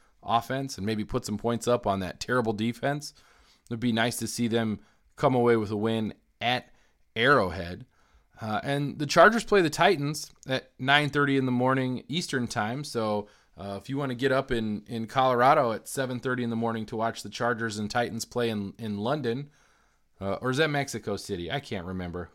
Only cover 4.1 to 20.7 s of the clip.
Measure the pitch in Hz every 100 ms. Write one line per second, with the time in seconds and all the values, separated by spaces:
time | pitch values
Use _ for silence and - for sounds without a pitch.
4.1 | 117 113 - 120 117 113 104 - _ _
5.1 | - 147 131 120 117 104 107 110 113 107
6.1 | - _ _ 117 123 - _ _ _ _
7.1 | - 120 139 95 87 85 92 127 _ _
8.1 | _ _ - 110 107 - 143 143 - 143
9.1 | 170 185 226 - 202 165 - 180 170 143
10.1 | 151 - - - 127 - - 127 143 147
11.1 | 147 139 135 131 123 127 131 127 127 -
12.1 | 165 175 135 117 - 107 131 147 120 110
13.1 | 104 101 _ _ - 98 98 - 135 139
14.1 | 123 135 131 135 120 110 104 - 113 113
15.1 | 135 131 123 127 156 127 107 - - 127
16.1 | 123 131 123 120 113 117 113 110 113 113
17.1 | 110 104 - 120 117 113 104 104 120 120
18.1 | 113 - 123 117 107 98 - 113 101 107
19.1 | 156 123 120 147 _ _ _ _ _ _
20.1 | - 98 98 127 131 156